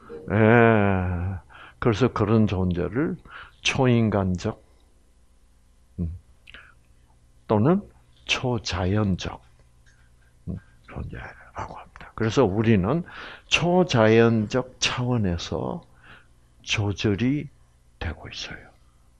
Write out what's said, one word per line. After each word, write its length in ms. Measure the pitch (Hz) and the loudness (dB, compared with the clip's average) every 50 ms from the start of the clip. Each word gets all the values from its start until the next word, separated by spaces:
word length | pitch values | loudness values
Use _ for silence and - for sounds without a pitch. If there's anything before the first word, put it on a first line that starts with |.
| - - - - - - | -20 -18 -18 -16 -8 -2
예. 1040 | 95 110 110 107 120 120 117 113 113 107 101 98 95 92 90 90 90 87 90 95 95 90 - _ - - - - _ | 2 4 6 6 8 8 8 6 6 4 2 2 0 0 -2 -2 -4 -4 -4 -6 -6 -8 -12 _ -20 -20 -20 -20 _
그래서 300 | _ - 123 107 - 131 | _ 0 0 2 2 0
그런 400 | 113 - - 107 98 113 113 107 | 0 2 0 2 4 4 4 4
존재를 680 | 95 101 92 92 90 87 87 85 85 101 127 160 185 180 - - - - - - - _ _ | 2 2 0 0 -2 -2 -2 -4 -4 -4 -4 -4 -4 -6 -8 -12 -20 -20 -20 -20 -20 _ _
초인간적, 1000 | - - - - 131 127 120 117 113 107 98 101 98 92 90 87 - 107 - - _ _ _ _ _ _ _ _ _ _ _ _ _ _ _ _ _ _ _ _ _ _ _ _ _ _ _ - | -6 -4 0 2 2 4 4 4 2 2 2 0 0 0 -2 -4 -4 -6 -8 -8 _ _ _ _ _ _ _ _ _ _ _ _ _ _ _ _ _ _ _ _ _ _ _ _ _ _ _ -8
음, 120 | 85 80 85 - - _ _ _ _ - - - - - _ _ _ _ _ _ _ _ _ _ _ _ _ _ _ | -8 -8 -8 -14 -18 _ _ _ _ -20 -20 -20 -20 -20 _ _ _ _ _ _ _ _ _ _ _ _ _ _ _
또는 360 | - 113 101 110 156 185 208 - - _ _ _ _ _ _ _ | -2 0 2 4 2 2 0 -2 -8 _ _ _ _ _ _ _
초자연적, 1120 | - - - - 123 120 113 - - - 92 92 92 101 107 110 98 90 - - 85 - - - _ _ _ _ _ _ _ _ - _ _ _ _ _ _ _ _ _ _ _ | -6 -6 -4 -2 -4 -4 -4 -4 -6 -4 -2 -2 0 0 0 0 0 -2 -4 -6 -10 -12 -14 -18 _ _ _ _ _ _ _ _ -20 _ _ _ _ _ _ _ _ _ _ _
음, 100 | - - - - _ _ _ _ - | -12 -12 -12 -14 _ _ _ _ -16
존재라고 840 | - - - - - - - - - - - - _ - - - - | -14 -14 -14 -12 -14 -16 -16 -18 -20 -20 -20 -18 _ -14 -14 -12 -14
합니다. 360 | - - - _ - - - _ | -18 -20 -20 _ -20 -20 -20 _
그래서 300 | - 110 113 - 143 127 | -4 -4 0 2 2 2
우리는 580 | 92 95 110 107 113 113 95 85 107 147 170 180 - - - - - - - _ | 2 2 0 2 4 4 4 2 0 -2 -2 -4 -8 -16 -18 -18 -18 -20 -20 _
초자연적 1300 | _ - - 156 175 175 185 175 175 - 117 110 107 110 117 117 117 117 110 104 104 - 127 127 - - - | _ -2 -2 0 2 2 2 2 2 4 4 6 6 6 6 6 6 4 0 0 -2 -2 -4 -4 -4 -8 -6
차원에서 1040 | - - - 123 123 123 123 117 101 90 85 82 - - 85 - 64 64 60 - - _ _ _ _ - - - _ _ _ _ _ _ _ _ - | -6 -4 -4 -4 -2 -2 -2 0 0 -2 -2 -4 -6 -6 -6 -6 -6 -6 -8 -10 -12 _ _ _ _ -20 -20 -20 _ _ _ _ _ _ _ _ -8
조절이 840 | - - 107 101 101 95 - - 110 101 90 120 127 143 147 147 143 - _ _ _ _ _ _ _ _ _ | -6 -4 -2 -2 -4 -4 -2 -2 -2 0 0 0 -2 -2 -4 -6 -10 -16 _ _ _ _ _ _ _ _ _
되고 280 | - 82 76 - - | -10 -10 -10 -10 -16
있어요. 300 | - - - - - - - - - _ _ _ _ _ _ _ _ _ | -16 -14 -14 -14 -14 -16 -18 -20 -20 _ _ _ _ _ _ _ _ _